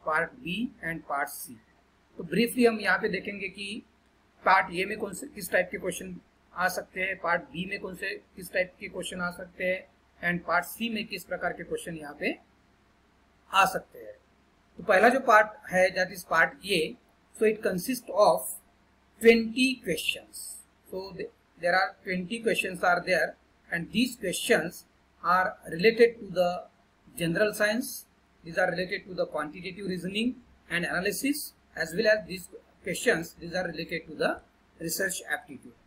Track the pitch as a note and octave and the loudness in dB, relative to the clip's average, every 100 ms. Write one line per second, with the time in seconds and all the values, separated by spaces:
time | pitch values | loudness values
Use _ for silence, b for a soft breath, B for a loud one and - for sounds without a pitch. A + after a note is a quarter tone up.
0 | - D#3 E3 - D3 F#3+ A#3+ - E3 E3 | 0 0 -2 -6 -8 -6 -6 -6 -10 -10
1 | - C#3+ D3 - - A#2 _ _ _ _ | -6 -6 -4 -8 -14 -18 _ _ _ _
2 | _ - F3 D#3+ A#3 B3 A#3+ A3 G3 F#3 | _ -14 -4 0 0 4 4 4 0 2
3 | G#3+ F#3 F#3+ G3+ F#3+ F#3 G3+ G#3+ - _ | 0 -4 -6 -8 -10 -10 -10 -10 -14 _
4 | _ _ _ _ - F#3 F3 F3 F#3+ A3 | _ _ _ _ 4 4 4 -2 -4 -4
5 | G#3+ F#3 - G#3 F3 G3 F3+ F#3+ F#3+ E3+ | -6 -8 -12 -12 -2 0 0 -2 -6 -6
6 | F#3 F3 _ _ _ - F3+ F#3 - F#3 | -10 -14 _ _ _ -2 -2 -2 -8 -6
7 | F#3+ F#3 E3+ F3 - E3 F#3 G3 F#3+ F3+ | -4 -4 0 -2 -2 -8 -6 -6 -8 -8
8 | G3 G#3 _ - F3 F3 F3+ - G3 F#3 | -8 -8 _ -16 -6 -2 -2 -4 -14 -10
9 | E3 F#3 F3 F3 F3+ - F#3 F#3 - _ | -8 -6 -6 -8 -16 -6 -2 -2 -6 _
10 | _ _ F3 F3 E3+ E3+ F3 - A3+ A3 | _ _ -2 -2 0 0 0 -6 -6 -6
11 | F#3+ F#3+ - F3+ F3+ - E3 D#3 - E3 | -8 -10 -8 -6 -4 -6 -8 -8 -8 -10
12 | D3 D3 G3 E4+ _ _ _ _ _ _ | -12 -6 -6 -6 _ _ _ _ _ _
13 | _ _ _ _ _ F#3+ F#3+ F#3 - C3 | _ _ _ _ _ 4 4 2 -8 -18
14 | G#2+ - _ _ _ _ _ - - F#3+ | -18 -18 _ _ _ _ _ -14 2 8
15 | A3 B3+ B3+ G#3+ G#3+ - - F3+ F#3 F#3 | 8 6 8 8 8 0 -2 4 4 4
16 | F#3 F#3 - E3 E3 - F#3+ F#3+ D#3 - | -2 -4 0 4 2 0 0 0 0 -4
17 | _ _ _ - A3 G#3+ G#3+ F#3 F3+ B3+ | _ _ _ 2 2 2 0 -2 -4 -6
18 | - F#3 G3+ - - - _ _ _ _ | -4 4 6 6 0 -12 _ _ _ _
19 | _ _ A3+ A#3 A3+ A3+ C4 B3+ - D#3 | _ _ 8 8 4 2 2 2 -4 -4
20 | - - - - - - _ _ _ F#3 | -4 -6 -8 -16 -16 -16 _ _ _ -12
21 | F#3+ F#3 A4+ _ _ _ E3+ F#3 F#3+ - | -12 -12 -12 _ _ _ 2 2 2 -4
22 | G3+ F3+ F3 A#3 A3+ F3 G3 F3+ F#3+ F3 | -6 -4 -4 -2 0 0 -2 0 2 2
23 | E3+ F3 E3 - _ _ _ E3+ E3 - | 2 0 0 -4 _ _ _ -6 -2 0
24 | B3+ - G3 - - A3 E3+ - - _ | 0 0 -6 -4 2 2 2 -8 -20 _
25 | _ _ E3 F#3 E3+ - - E3 G#3 A3+ | _ _ 2 2 2 -2 -10 2 4 8
26 | A#3 A3+ G3 E3+ F3 F3+ - _ _ _ | 6 6 -8 0 2 0 -10 _ _ _
27 | _ - E3+ E3+ G#3+ G#3 G#3 A3 - - | _ -4 -2 2 2 2 0 0 -4 -8
28 | - _ _ _ D#3+ E3+ F3+ E3+ F#3 F#3+ | -16 _ _ _ -8 0 0 0 -2 -4
29 | - E3+ E3+ D#3 D3+ F3+ F#3 F3+ G3 F3+ | -8 -4 -4 -2 -6 -8 -12 -10 -6 -4
30 | F3 G3 A#3+ C4 - _ _ E3+ E3 D#3 | -4 -2 -2 -2 -14 _ _ -4 -2 -2
31 | F#3+ G3+ C4+ D4 - _ _ - E3 E3 | -2 -2 -2 -2 -4 _ _ -8 -6 0
32 | A3 G#3+ E3 F#3 - - _ _ G3 F3 | 2 2 0 -12 -12 -20 _ _ -8 -2
33 | B3+ F3+ E3+ - E3+ F3 F3 D#3+ E3+ E3+ | 0 0 -2 -12 -8 -6 -4 -6 -6 -8
34 | E3 C#3+ D#3+ - _ _ _ _ E3 - | -8 -4 -2 -2 _ _ _ _ -8 -4
35 | F#3+ F3 - D3+ - C3 B2 A#2 | -4 -4 -6 -8 -8 -18 -20 -20